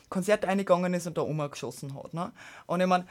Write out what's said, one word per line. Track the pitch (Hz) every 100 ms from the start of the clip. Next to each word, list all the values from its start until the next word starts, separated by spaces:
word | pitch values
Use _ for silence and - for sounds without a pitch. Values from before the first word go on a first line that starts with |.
| _
Konzert | 190 185 214 180
eingegangen | 196 196 180 180
ist | 180 170
und | 156
da |
umgeschossen | 123 151 147 - 120 - 139 139
hat, | -
ne? | 165 180 - - - -
Und | 175
ich | 185
mein, | 180 180